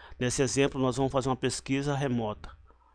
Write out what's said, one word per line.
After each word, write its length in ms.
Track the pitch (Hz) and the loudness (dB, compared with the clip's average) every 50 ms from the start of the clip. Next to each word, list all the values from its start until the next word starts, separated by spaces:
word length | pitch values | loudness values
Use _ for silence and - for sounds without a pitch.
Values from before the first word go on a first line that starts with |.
| - - - - | -20 -14 -6 -2
Nesse 220 | 127 123 - - | -2 0 2 2
exemplo 400 | 139 123 - 135 135 139 135 135 | 2 2 4 4 2 2 2 0
nós 160 | 131 127 120 | 0 0 2
vamos 140 | 131 135 131 | 2 0 0
fazer 180 | 135 135 120 135 | 2 0 0 0
uma 60 | 127 | 0
pesquisa 580 | - - 127 - - - - 135 139 139 147 143 | 0 0 -2 -2 -2 -2 -2 -2 0 0 0 0
remota. 560 | 135 143 135 123 120 113 107 104 - - - - - - - - _ _ _ | 0 0 0 0 0 -2 -2 -4 -8 -10 -14 -16 -18 -20 -20 -20 _ _ _